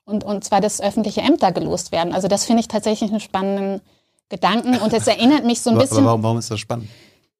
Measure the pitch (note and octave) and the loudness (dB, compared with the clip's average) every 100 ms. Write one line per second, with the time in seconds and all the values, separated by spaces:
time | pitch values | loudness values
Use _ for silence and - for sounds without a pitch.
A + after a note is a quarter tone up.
0 | - G#3 - G3+ - G3+ G#3 - G3 A3+ | -6 -6 -4 -6 0 0 0 -2 -2 -2
1 | G#3+ G#3 F#3+ E4 F#3 F3 D#3+ E3+ - E3 | -2 -2 0 2 2 0 -2 -4 -4 -2
2 | E3+ F#3 F#3+ G3+ - A#3 A3+ G#3+ A3 G#3+ | -2 -2 0 0 2 0 2 -2 -2 -2
3 | G#3+ G#3+ - F#3+ G3 G3 G3 G3 _ _ | -2 -4 -4 -4 -2 -2 -4 -6 _ _
4 | _ _ _ F#3+ F3+ A3 A#3 B3 G#3+ A3+ | _ _ _ -2 0 0 0 0 2 0
5 | - - A#3 D4 A#3 A#3+ B3 A3 C4+ - | 0 4 4 4 2 -2 2 2 4 4
6 | - A2+ A2 A#2 A2+ G#2+ - A#2+ G#2+ - | 4 4 2 -2 -4 -8 -6 -8 -8 -18
7 | - _ _ | -20 _ _